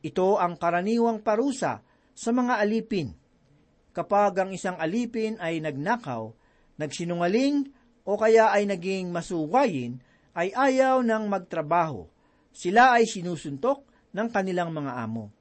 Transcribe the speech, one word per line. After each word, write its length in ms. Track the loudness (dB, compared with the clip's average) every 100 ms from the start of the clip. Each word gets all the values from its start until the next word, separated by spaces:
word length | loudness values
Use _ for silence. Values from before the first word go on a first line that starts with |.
Ito 400 | -6 0 2 2
ang 160 | 0 -2
karaniwang 640 | 0 0 0 2 2 0
parusa 640 | 0 0 0 -2 -4 -4 _ _ _ -10
sa 140 | -2
mga 320 | 0 2 2
alipin. 480 | 2 0 -2 -4 -4 -8 _ _ _ _ _ _ _
Kapag 480 | -10 0 2 4 2
ang 100 | -4 -4
isang 240 | -6 -4
alipin 560 | -4 -2 -4 -4 -4 -4
ay 200 | -4 -4
nagnakaw, 720 | -4 -4 -2 -2 -4 -8 -8 -14 _ _ _ -10
nagsinungaling, 880 | -8 -6 -6 -2 0 2 2 0 -4 _ _ _
o 120 | -4 0
kaya 360 | 6 6 6
ay 160 | 4 0
naging 440 | -4 -4 -4 -4
masuwayin, 880 | -6 -6 -6 0 2 2 0 -6 -10 _ _ _ -6
ay 160 | -4
ayaw 480 | 0 2 4 4 4
nang 320 | 2 0 0
magtrabaho. 720 | -4 -4 -6 0 2 0 -4 -14 _ _ _ _
Sila 480 | -8 2 6 6 6
ay 80 | 2
sinusuntok 800 | 0 -8 -8 -8 -4 -2 -2 _ _ _
ng 160 | -6 -4
kanilang 400 | -2 -2 -2 -2
mga 240 | -4 -6 -6
amo. 320 | -6 -8 -10 _